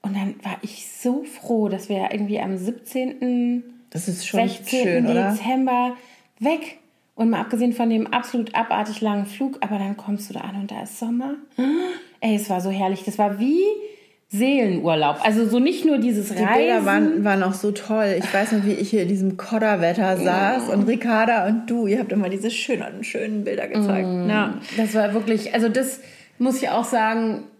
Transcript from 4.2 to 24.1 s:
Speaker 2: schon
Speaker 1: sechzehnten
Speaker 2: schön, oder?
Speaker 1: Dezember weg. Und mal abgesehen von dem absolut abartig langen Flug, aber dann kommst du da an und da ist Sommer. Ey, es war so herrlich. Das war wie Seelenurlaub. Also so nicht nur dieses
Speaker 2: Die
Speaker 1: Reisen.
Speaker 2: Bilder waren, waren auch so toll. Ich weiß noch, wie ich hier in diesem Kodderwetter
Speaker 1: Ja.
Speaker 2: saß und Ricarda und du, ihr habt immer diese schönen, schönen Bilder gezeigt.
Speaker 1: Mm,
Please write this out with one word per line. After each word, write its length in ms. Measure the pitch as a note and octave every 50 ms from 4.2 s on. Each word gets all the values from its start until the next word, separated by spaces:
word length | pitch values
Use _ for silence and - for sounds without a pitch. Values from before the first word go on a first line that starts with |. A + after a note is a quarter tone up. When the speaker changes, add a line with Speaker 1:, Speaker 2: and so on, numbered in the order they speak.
| - -
Speaker 2:
schon 120 | - G#3+ A#3
Speaker 1:
sechzehnten 400 | F#3+ - - - - B3+ C4 B3 F#3+
Speaker 2:
schön, 180 | F3 - -
oder? 240 | A#3+ A#3+ A#3+ G3 G3
Speaker 1:
Dezember 640 | G#3+ G#3+ - A#3 C4 C4 C4 C4 B3 B3 B3 B3 B3 - - - - _ _ _ _ _
weg. 400 | A3 C#4+ E4 D#4+ - - - - _ _ _ _ _ _ _
Und 160 | - A3+ A3+
mal 100 | G#3+ -
abgesehen 320 | G#3 G#3+ A#3+ A3 B3 B3
von 160 | A3+ - A#3+ A#3
dem 160 | A3+ A3 A3 -
absolut 420 | - B3 A#3+ - - A#3+ A3 G#3+ -
abartig 460 | A3+ A3+ - - - G#3+ G#3+ G#3+ -
langen 240 | A3 G#3+ G#3 G3+ G3
Flug, 300 | G3+ - - C4+ C4+ C4+ -
aber 160 | - G#3 G#3 G3
dann 180 | G3 G3 G3+
kommst 320 | - - G#3 G3+ G3+ - -
du 40 | -
da 60 | -
an 160 | - - G3
und 140 | G3+ G3 G3+
da 120 | G#3 -
ist 160 | - G#3+ - -
Sommer. 360 | A3+ A3+ A#3 A#3+ C4 C4+ C#4+ D4 - - _ - B3+ C4+ D4+ E4+ F#4 F4+ F4 - - - _ _
Ey, 140 | - A3 G#3+
es 120 | G#3 G#3 G3+
war 100 | F#3+ F3+
so 100 | F3+ F#3+
herrlich. 340 | F#3+ G3 F#3+ F#3+ G3 F#3+ -
Das 140 | A3 G#3+ -
war 200 | G#3+ G3+ G3+ G3+
wie 220 | A3+ C4+ D4+ F4+ G4 G#4 G#4+ G#4 - - - - - _ _ _ _ _
Seelenurlaub. 880 | - G3+ B3 C4+ C#4+ C4+ A#3 G3+ F3+ D#3+ - E3+ D#3+ D#3 D3+ F3 G3 - -
Also 200 | A3 G#3+ A3 A#3
so 120 | G#3 A3 B3
nicht 260 | B3+ D#4+ F4+ - -
nur 140 | D#4+ D4 A#3+
dieses 300 | A3 B3 A3 G#3 G3 -
Speaker 2:
Die 60 | G3+ -
Speaker 1:
Reisen. 120 | - G3 A3+
Speaker 2:
Bilder 320 | - - - A#3 A3 G3+
waren, 380 | G3 G3 G#3 G#3 G#3 - - G3+
waren 180 | G#3 G3 G3
auch 100 | F#3 F#3
so 200 | F#3+ F#3+ - G#3
toll. 420 | G3+ - - - G#3+ A3 G#3+ G3 F#3+ F3
Ich 140 | - -
weiß 200 | - G3 G#3 A3+
noch, 120 | A3+ G#3 G3
wie 80 | G#3
ich 160 | G3+ - G#3 G3
hier 140 | - G#3
in 60 | F3+ F3
diesem 280 | G#3 F#3+ F#3+ F#3+ F#3
Kodderwetter 840 | F#3 - - A3+ A3 A3 G#3+ G#3 F3+ E3+ E3+ F3+ G3+ G3 F#3+ F#3+ F3
Speaker 1:
Ja. 360 | E3+ F#3 F3 F#3 G3 G3+ B3 B3+
Speaker 2:
saß 80 | A#3 -
und 140 | - G#3 G3+
Ricarda 600 | A3 A#3 A3+ A#3 A#3 A3+ G#3+ A3+ A3+ A#3 G#3+ F3+
und 220 | G3 A3 A3+ A3+ -
du, 180 | A#3 A#3+ A3+ G3
ihr 100 | G3+ B3+
habt 140 | A3 G3+
immer 160 | F#3+ G#3 G3 F3+
diese 200 | F#3+ G3 G3 A3+
schönen, 520 | A3+ - - - B3+ - - - E3+ G3 A3+
schönen 400 | - - A3 A3 G#3+ G#3+ G#3 G3
Bilder 220 | - G#3 - - -
gezeigt. 380 | - G#3+ G#3 G3+ G3 F#3+ F#3
Speaker 1:
Mm, 220 | F#3